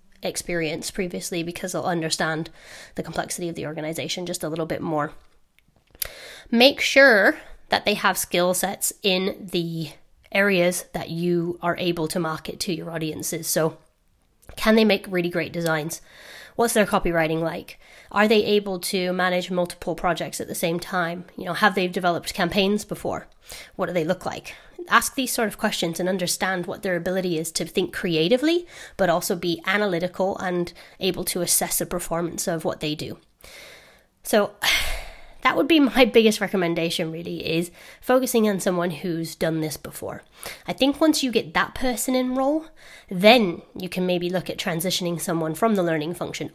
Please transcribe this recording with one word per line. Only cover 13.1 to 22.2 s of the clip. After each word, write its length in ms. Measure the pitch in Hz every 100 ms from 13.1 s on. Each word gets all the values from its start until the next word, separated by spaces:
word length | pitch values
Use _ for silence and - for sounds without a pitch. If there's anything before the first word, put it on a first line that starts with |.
| - 160 165 165
So 300 | 170 156 156 _ _ _ _ _ _ - -
can 180 | 220 220
they 80 |
make 220 | 220 196 208
really 220 | 185 175
great 240 | 175 156
designs? 480 | 170 165 160 156 - - - - - - -
What's 160 | 233
their 120 | 226 190
copywriting 540 | 202 180 170 156 160
like? 400 | 165 175 - - - - -
Are 160 | 202 214
they 160 | 214
able 360 | - 208 202 185
to 340 | - 190 180
manage 360 | 185 180 180 180
multiple 460 | 180 175 - - 165
projects 460 | 185 165 175 -
at 80 | -
the 60 | -
same 220 | 175 170
time? 460 | - 185 165 175 175 -
You 80 | 185
know, 80 |
have 200 | 160 208
they 140 | 196 180
developed 460 | 185 180 165